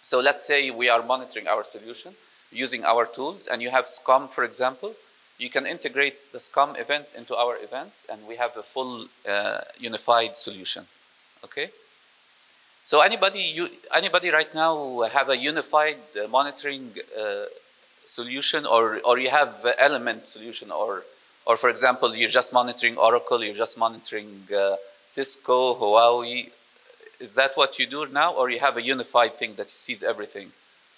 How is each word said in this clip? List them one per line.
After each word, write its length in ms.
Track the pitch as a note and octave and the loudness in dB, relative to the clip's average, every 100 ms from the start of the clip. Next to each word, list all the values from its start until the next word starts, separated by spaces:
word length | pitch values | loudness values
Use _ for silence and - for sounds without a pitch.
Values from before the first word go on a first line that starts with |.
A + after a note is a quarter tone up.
So 180 | - B2+ | 0 2
let's 240 | C3 C#3 | 2 2
say 280 | - C#3+ C3+ | 2 2 2
we 180 | A#2+ B2 | 0 4
are 140 | A#2 | 4
monitoring 440 | A#2 C3 B2 A2 E2+ | 2 -2 -2 -10 -2
our 160 | A2 | -2
solution 500 | G#2+ A2 A2 B2 F3 G3+ - - - | -2 -12 -16 -16 -18 -20 -20 -20 -16
using 320 | A2+ B2+ B2 | -8 -6 -2
our 220 | F2 A#2 A2+ | 2 2 2
tools, 400 | - C3+ G3 - | -2 -10 -8 -6
and 160 | A#2+ | -4
you 80 | B2 | 0
have 160 | C3 B2 | 0 0
scum, 400 | - - C3 C#3 | -6 2 2 2
for 160 | - | -4
example. 520 | A#2+ - B2+ C3 G3+ A3+ - - - - | -4 0 -2 -2 -12 -14 -20 -20 -20 -12
You 120 | B2 | -6
can 160 | C#3 C3+ | -4 -4
integrate 680 | E3+ D3 B2+ C#3 C3+ - | -6 -6 -2 -2 -2 -18
the 80 | B2 | -10
scum 360 | - - C#3+ D3 | -4 0 0 0
events 380 | - C#3+ C#3+ | -4 -4 -4
into 220 | - A#2 A2+ | -16 -8 0
our 220 | A#2+ A#2 | 0 -2
events, 480 | A2+ B2+ C#3 - - | -8 -12 -12 -16 -14
and 160 | A2 G#2+ | -14 -14
we 80 | A#2 | -4
have 180 | A#2+ A2+ | -4 -4
a 60 | |
full, 440 | G#2 - B2+ A#2+ G#2 - - | -12 -8 -8 -8 -14 -14 -4
uh, 340 | G2+ G#2 G#2 - - | -2 -2 -4 -10 -10
unified 560 | A#2+ A2+ - A#2 A2+ - | -8 -6 4 4 4 -2
solution. 500 | - G2+ F#2 - - - - - - - | -8 -6 -6 -6 -8 -20 -20 -20 -20 -20
Okay? 260 | - - E3 - - - - - - - - - - - | -14 -8 -8 -10 -20 -20 -20 -20 -20 -20 -20 -20 -20 -20
So 180 | - D3 | 2 6
anybody, 380 | F#3 A3 F#3+ G3 | 6 4 0 0
you, 300 | F3 D#3 F3 - - | -6 -4 -8 -8 0
anybody 360 | D#3+ F#3 F3+ F3 | 0 2 0 4
right 240 | D#3 D#3 | 2 2
now 480 | D#3 D#3+ D#3 C#3+ B2 | 0 0 0 -4 -2
have 280 | A2+ C3 C3 | 0 2 2
a 80 | B2+ | 0
unified, 600 | C3+ D#3 - D3+ D3+ C#3+ A2+ G2+ | 0 -4 0 2 2 -2 -10 -8
uh, 120 | G#2+ | -2
monitoring, 640 | B2 C#3+ C#3 C#3+ C#3 B2+ G#2 - - | 0 0 -4 -10 -10 -12 -14 -12 -8
uh, 260 | G#2+ G2+ G#2 - - - - - - | -6 -6 -8 -16 -20 -20 -20 -20 -16
solution, 600 | - A#2+ C3 C3+ D#3+ D3 | -12 -8 -4 -2 -2 2
or, 340 | A2+ A2+ A2 - | 4 4 0 2
or 140 | A#2+ | 2
you 100 | B2+ | 4
have 360 | C#3 C#3 G#2 A#2 | 4 2 0 -2
a 160 | - | 4
Element 460 | C#3 C#3+ A#2+ A2 A2 | 4 2 -4 -6 -10
solution, 440 | G#2+ A2+ A2 G#2+ | -16 -14 -14 -8
or, 320 | D#2+ G#2+ G2 - - - - - | -4 -4 -6 -10 -20 -20 -12 0
or 120 | A2+ | 2
for 120 | B2 | 2
example, 460 | A#2 B2+ B2+ A#2+ A2 | 4 2 4 0 0
you're 140 | A#2 | 2
just 240 | B2+ B2 | 2 4
monitoring 440 | B2 B2 A#2 A#2+ A#2 | 2 2 0 -2 4
Oracle, 460 | A2+ A#2+ - A#2+ | 4 4 2 0
you're 120 | A2 G#2 | 0 -4
just 220 | A2+ - | -4 0
monitoring, 680 | A2+ A2+ - A2 G#2+ G2+ F#2+ G2+ | -2 -4 -10 -10 -12 -18 -4 0
uh, 200 | G2 G2 - - - | 0 -2 -8 -20 -10
Cisco, 720 | - C3+ - - B2+ B2+ A#2 | -4 -2 -4 2 2 4 0
Huawei. 720 | G#2 G#2+ A#2+ A#2+ A#2+ B2 A#2 - - - - - - - | 4 6 6 4 -2 -6 -8 -16 -20 -20 -20 -20 -20 -14
Is 140 | B2 | -4
that 240 | - C3+ C#3+ | 2 2 4
what 200 | C3+ - | 0 2
you 60 | B2 | -4
do 220 | C#3 D3 | -4 -4
now, 260 | C#3 E3 | 0 0
or 160 | E3+ B2+ | 2 0
you 100 | A#2 | 2
have 180 | C#3 A#2 | 0 0
a 40 | |
unified 520 | A#2+ C3 A#2+ B2 A#2 | -2 -4 0 2 2
thing 220 | A2+ A#2 G#2 | 0 -8 -8
that 140 | G#2 | -10
sees 340 | - - A#2 | -8 -8 -4
everything? 480 | F#2+ G#2 G#2 G2+ F#2 - - - - | -4 -4 -6 -12 -16 -20 -20 -20 -20